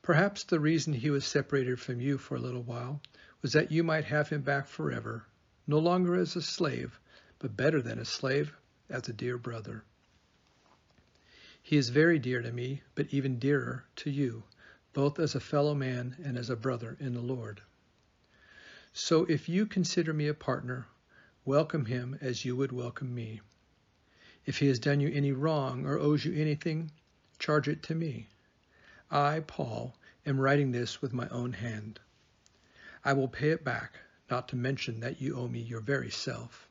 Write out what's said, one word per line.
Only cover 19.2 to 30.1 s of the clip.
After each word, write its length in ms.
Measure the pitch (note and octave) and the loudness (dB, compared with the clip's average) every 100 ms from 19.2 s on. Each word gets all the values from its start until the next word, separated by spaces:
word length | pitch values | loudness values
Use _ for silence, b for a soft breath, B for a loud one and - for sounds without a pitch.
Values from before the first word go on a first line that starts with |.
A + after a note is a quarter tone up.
if 240 | E3 D3 - | 6 0 2
you 180 | F3+ | 0
consider 480 | G#3+ F#3 F3 - D#3+ | 2 0 2 0 0
me 140 | D#3 D3 | 0 -2
a 60 | |
partner, 520 | D3 - B2 A#2+ B2+ A2+ _ _ b b b | -2 -4 -4 -4 -8 -10 _ _ b b b
welcome 400 | C3+ C#3+ D#3 D#3+ | 2 2 4 0
him 340 | A2+ B2 B2 C#3 | 0 -2 -4 -6
as 220 | C3+ A#2+ | -4 -4
you 140 | B2+ B2 | -2 -2
would 160 | C3+ | -2
welcome 420 | B2 A#2+ - C3 | -2 -6 -6 -6
me. 240 | B2 A2+ A2 - _ _ _ _ _ b b b b | -6 -8 -10 -16 _ _ _ _ _ b b b b
If 120 | - - | -6 2
he 100 | C#3+ | 4
has 120 | B2 | 4
done 200 | D3 C#3+ | 2 2
you 100 | C#3+ | 2
any 180 | D3 C#3 | 2 0
wrong 540 | C3 D#3 D3+ C3 B2 | 2 2 2 0 -2
or 120 | C#3 C#3+ | -2 2
owes 280 | D3 D3+ | 4 4
you 140 | D3 D3 | 2 0
anything, 520 | D#3 D3 F3 D#3 D#3+ - _ _ _ _ | 0 0 -2 -4 -6 -12 _ _ _ _
charge 300 | - D3+ D3 | 2 2 2
it 120 | D3+ | -4
to 120 | - | -4
me. 320 | D#3+ D#3+ A2+ A2+ _ _ _ _ b b b b | -2 -2 -6 -12 _ _ _ _ b b b b
I, 320 | C#3+ C#3+ D#3 D#3 | 2 2 2 -4
Paul, 480 | - B2+ A2 A#2+ - b | -6 -4 -4 -6 -12 b